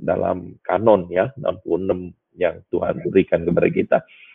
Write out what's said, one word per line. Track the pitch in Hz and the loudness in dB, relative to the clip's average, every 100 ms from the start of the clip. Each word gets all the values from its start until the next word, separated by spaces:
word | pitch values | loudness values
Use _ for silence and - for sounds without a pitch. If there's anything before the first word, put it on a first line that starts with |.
dalam | - 95 90 92 87 - | -2 0 0 -2 -8 -12
kanon | - 92 113 101 87 | -4 2 4 4 2
ya, | 87 117 - | -2 -2 -2
enam | - 92 | -6 -6
puluh | - 85 | -4 -2
enam | 95 90 87 - _ | 0 -4 -6 -16 _
yang | - 87 85 - | -4 -2 -4 -6
Tuhan | 90 90 - 87 | -4 -2 -4 0
berikan | 95 - 85 | 2 2 0
kepada | 85 85 85 | 0 2 2
kita. | 87 - - - - - | 0 0 0 -2 -20 -20